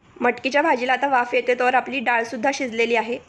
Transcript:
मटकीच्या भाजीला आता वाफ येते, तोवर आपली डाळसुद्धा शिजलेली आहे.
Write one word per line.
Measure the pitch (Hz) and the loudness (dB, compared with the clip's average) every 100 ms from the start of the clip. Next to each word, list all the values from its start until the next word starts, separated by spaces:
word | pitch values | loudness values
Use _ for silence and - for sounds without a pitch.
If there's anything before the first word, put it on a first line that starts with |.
| _ - | _ -2
मटकीच्या | 247 233 269 285 | -2 0 0 2
भाजीला | 320 262 247 | 2 2 0
आता | 254 277 | 0 2
वाफ | 262 247 | 0 2
येते, | 247 240 | 0 0
तोवर | 247 247 254 | 2 2 2
आपली | 247 269 | 0 -4
डाळसुद्धा | 240 240 233 262 269 | 0 0 -2 -2 -2
शिजलेली | 269 262 226 233 233 | -2 -4 -2 0 0
आहे. | 214 247 | 0 -8